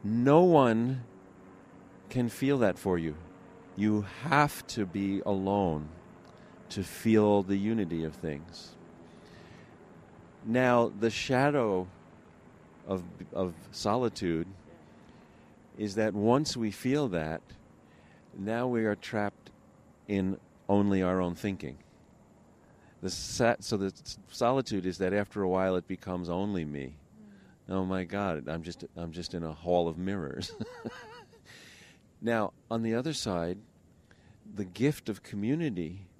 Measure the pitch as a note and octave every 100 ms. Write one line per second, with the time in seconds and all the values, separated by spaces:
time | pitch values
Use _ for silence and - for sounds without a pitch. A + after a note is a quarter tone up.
0 | G2+ A2+ B2+ D3+ F3+ D#3+ B2+ A2+ A#2+ C3
1 | A#2 - - - - - - - - -
2 | - C3 A#2+ - C3+ C#3 G#2+ - G2 F2
3 | D#2+ D#2 E2 - - - - - G#2+ G#2+
4 | G2+ - D3 C#3+ D3+ - - - F#2+ G2+
5 | G2 G2 - G2 F#2+ G2+ F#2 D#2 D2+ D#2+
6 | - - - - - - - - F#2 -
7 | A2+ A2 G#2 G2+ F#2+ G2+ G2+ A2+ F2+ E2
8 | D#2+ D2+ E2 C#2+ E2+ - - - - -
9 | - - - - - - - - - -
10 | - - - - A2 B2 B2+ B2 A#2 G2+
11 | A2+ - - B2+ C#3+ C#3+ A2+ F#2 F#2 -
12 | - - - - - - - - - F#2+
13 | F2 - F2+ - F#2 E2+ - - G#2 A#2
14 | A#2+ - F#2 E2 F2 F#2+ - - - -
15 | - - - - - - - - G#2+ G2
16 | A2 G2+ G#2+ B2+ D3+ B2 A2 G2+ B2+ C#3+
17 | C3+ F2 D#2 D#2+ - - - - - -
18 | - - - - G2 A#2 B2+ A#2+ A2 G#2
19 | - A2 G#2 - - - - - - -
20 | - G2 F#2+ F#2+ - - - G2+ G2+ G2
21 | F2+ F#2 F2 F2 G#2 F#2+ D2+ C#2 - -
22 | - - - - - - - - - -
23 | F#2 - - - A#2 - - G#2+ F#2+ -
24 | - - - - A#2+ C3+ A#2+ G#2 F#2 E2+
25 | F#2 G2+ G2+ G#2 F#2 F#2 F#2+ F#2 - F#2
26 | F#2+ F2+ F2 F2 G2+ F#2+ D#2 C#2+ C2 D#2
27 | - - - - - - - F#2+ F#2 F#2+
28 | F2 G2 G2 D#2 B1+ E2 E2 - - E2
29 | E2+ D#2+ E2+ F2+ E2 D2+ F2 F2 E2+ D#2+
30 | F#2 G2+ D2 - - A4 A#4+ B4 A4 -
31 | A4 A#4+ G#4 A4+ - - - - - -
32 | _ _ A2+ A2+ G#2 - _ A2+ A2+ A2+
33 | C#3 D3 A2+ F2+ E2+ F#2+ - _ _ -
34 | _ - - - G#3+ G3+ F#3+ F2 C3+ D3
35 | - G2+ - G#2 G#2+ D#3 D#3+ F2+ D#2+ F#2+
36 | F#2+